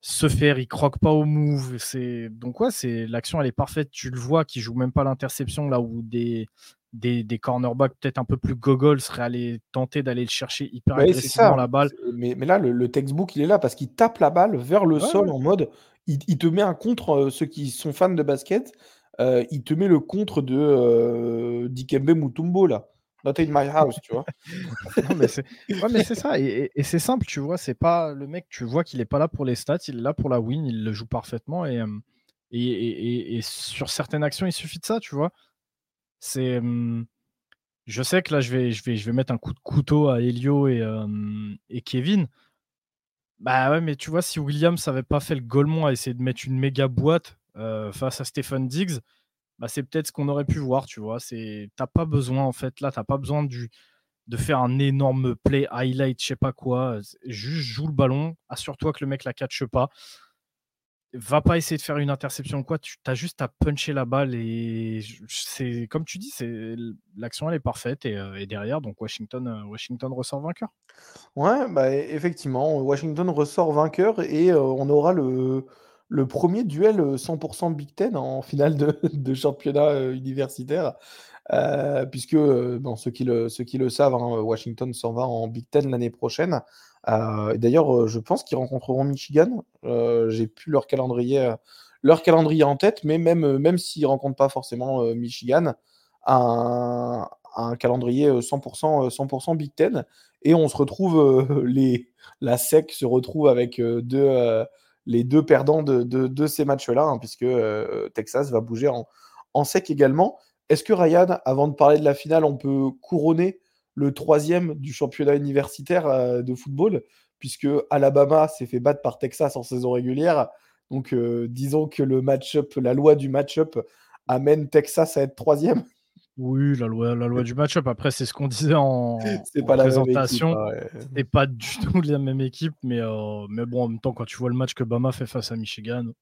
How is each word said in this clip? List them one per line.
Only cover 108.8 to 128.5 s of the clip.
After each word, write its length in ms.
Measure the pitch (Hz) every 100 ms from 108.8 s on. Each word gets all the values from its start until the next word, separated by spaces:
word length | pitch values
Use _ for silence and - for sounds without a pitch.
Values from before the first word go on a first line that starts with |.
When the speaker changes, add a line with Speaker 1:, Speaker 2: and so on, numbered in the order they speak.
| 143
Speaker 2:
en, 220 | 123 113 _ _ - -
en 120 | 135 135
sec 240 | 185 190
également. 500 | 143 139 147 196 - _ _ _
Est-ce 160 | 156 -
que, 80 |
Ryan, 480 | 202 170 170 180 180
avant 240 | - 131 147
de 80 | 147
parler 240 | 143 151
de 60 | 151
la 80 |
finale, 320 | 143 151 160 156
on 100 | 139
peut 360 | 139 135 135 127
couronner 580 | - 175 151 165 180 185 _ _ _ -
le 160 | 139
troisième 640 | 139 151 151 147 175 175
du 180 | 151 139
championnat 440 | 123 143 - 143 143
universitaire, 720 | 143 139 135 - 139 180 156
euh, 340 | 131 123 123
de 140 | 127 127
football, 480 | - 139 202 175 - _ _ _
puisque 300 | 135 - 139 143 -
Alabama 560 | 143 139 143 139 156 156
s'est 180 | - 123
fait 140 | 123
battre 240 | 127 143
par 160 | 131 -
Texas 360 | 131 - 143 139
en 60 |
saison 300 | 120 127 123
régulière. 560 | 123 127 131 165 151 120 - _ _ _
Donc, 240 | 135 131
euh, 340 | 127 120 117 120
disons 400 | 123 135 147 156
que 140 | -
le 220 | 135 131
match-up, 500 | 131 135 - 151 143 -
la 180 | 127 127
loi 180 | 151
du 160 | 143 135
match-up 480 | 135 143 - 156 120 - _ _ - -
amène 400 | 127 139 156 143
Texas 480 | 151 147 - 160 -
à 60 |
être 140 | 139 -
troisième. 480 | - 147 165 240 - _ _ _ _ -
Speaker 1:
Oui, 380 | 127 135 143 135
la 120 | 117
loi, 260 | 113 117
la 140 | 120 120
loi 160 | 123
du 100 | 120
match-up. 320 | 123 147 175 131
Après, 240 | 117 -
c'est 160 | - 127
ce 80 |
qu'on 140 | -
disait 260 | 143